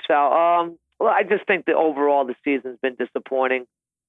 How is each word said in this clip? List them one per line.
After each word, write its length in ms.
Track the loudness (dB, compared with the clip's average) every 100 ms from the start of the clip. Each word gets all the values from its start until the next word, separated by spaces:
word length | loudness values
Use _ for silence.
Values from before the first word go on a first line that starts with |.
| 0
Sal. 260 | 0 2
Um, 460 | 2 2 2 -2 -8 _ -4
well, 120 | 0
I 100 | 0
just 240 | 0 -2 0
think 200 | -2 0
that 80 |
overall 500 | 2 2 2 2 2 0
the 80 | -4
season's 340 | -2 -2 -4 -6
been 120 | -6 -4
disappointing. 720 | -6 -8 -4 -2 0 -2 -6 _ _ _